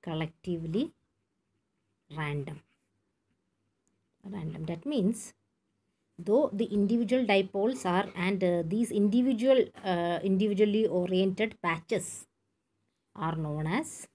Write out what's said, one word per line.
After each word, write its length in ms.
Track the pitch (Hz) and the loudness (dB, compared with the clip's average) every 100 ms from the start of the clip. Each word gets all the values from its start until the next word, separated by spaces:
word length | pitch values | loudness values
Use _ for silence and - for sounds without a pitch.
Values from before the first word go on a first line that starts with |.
collectively 880 | - 160 160 - - 170 165 175 330 _ _ _ _ _ _ _ _ _ _ _ _ | -6 -4 -4 -6 -6 -6 -2 -4 -4 _ _ _ _ _ _ _ _ _ _ _ _
random. 460 | 151 151 147 139 151 _ _ _ _ _ _ _ _ _ _ _ _ _ _ _ _ | -6 -4 -4 -6 -12 _ _ _ _ _ _ _ _ _ _ _ _ _ _ _ _
Random. 440 | 196 185 156 156 160 | -14 -10 -8 -8 -8
That 180 | 170 | -8
means, 480 | 277 294 190 233 - _ _ _ _ _ _ _ _ - | -4 0 0 -2 -8 _ _ _ _ _ _ _ _ -12
though 320 | 175 220 302 | 0 2 2
the 140 | 202 - | -2 -2
individual 580 | 208 202 233 226 247 | 0 2 2 2 0
dipoles 640 | 233 196 190 196 214 262 185 | 4 4 2 0 0 0 0
are, 240 | 175 196 | 0 0
and, 300 | - 180 196 | -2 -2 2
uh, 180 | 180 175 165 | 2 2 0
these 240 | 208 233 | 0 0
individual, 760 | 208 202 226 254 226 254 262 - - | 2 2 4 2 2 4 4 4 -2
uh, 380 | 196 175 170 170 | -2 0 0 0
individually 640 | 196 190 214 196 214 208 220 | 0 2 2 4 4 4 2
oriented 680 | 180 180 185 190 190 220 - | 0 0 2 2 0 -4 -2
patches 640 | 175 165 - 208 160 - - _ _ _ _ _ _ _ _ - | -4 -4 -2 -4 -4 -12 -18 _ _ _ _ _ _ _ _ -6
are 200 | 160 160 | -4 -4
known 300 | 151 147 156 | -4 -4 -2
as 400 | 208 311 - - | -2 -4 -12 -18